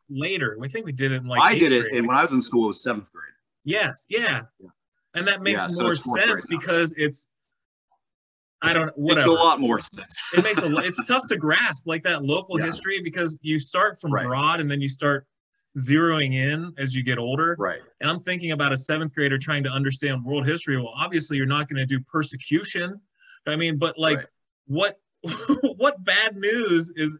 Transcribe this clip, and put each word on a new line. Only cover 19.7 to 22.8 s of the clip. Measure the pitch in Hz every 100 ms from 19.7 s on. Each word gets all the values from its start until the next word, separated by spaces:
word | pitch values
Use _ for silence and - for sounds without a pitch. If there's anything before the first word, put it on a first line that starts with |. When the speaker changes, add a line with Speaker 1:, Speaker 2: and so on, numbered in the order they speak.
| 135 139 135 143 127 120
Speaker 1:
world | 143 135
history. | 165 156 131
Well, | 117 127
obviously | 170 175 147 143
you're | 135
not | 143 151
gonna | 135 131
do | 135
persecution. | 131 156 147 131 - 156 - 190